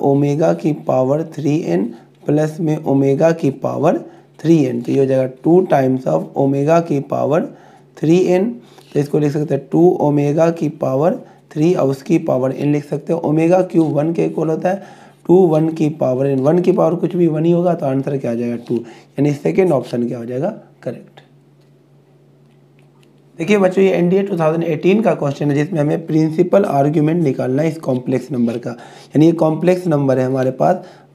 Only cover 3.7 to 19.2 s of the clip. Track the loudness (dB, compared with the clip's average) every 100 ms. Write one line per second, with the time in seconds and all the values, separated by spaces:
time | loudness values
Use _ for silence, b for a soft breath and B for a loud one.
3.7 | -2 0 -2 -6 B B _ 2 2 2
4.7 | -2 -2 0 2 0 -2 -2 2 2 4
5.7 | 2 2 0 0 -2 -4 -2 0 0 2
6.7 | 2 2 -4 -4 -4 0 -2 -4 B B
7.7 | B B -4 2 2 4 0 0 -6 B
8.7 | B B -4 0 0 0 -2 -2 -4 -2
9.7 | 4 4 4 0 2 0 2 0 0 -4
10.7 | -4 -4 0 0 -2 B B _ -2 0
11.7 | 2 0 -2 0 0 0 -2 -2 -2 -2
12.7 | -2 -2 -8 -4 -4 0 0 2 2 2
13.7 | 0 0 0 -2 -2 -2 -2 -2 -2 -2
14.7 | -4 B B B B 2 4 6 4 0
15.7 | 0 -4 -2 -2 0 0 0 2 2 2
16.7 | 2 2 0 -2 0 0 2 2 2 2
17.7 | -2 -2 -2 -2 -4 -4 -4 -4 -6 -4
18.7 | -6 -6 -20 -12 -2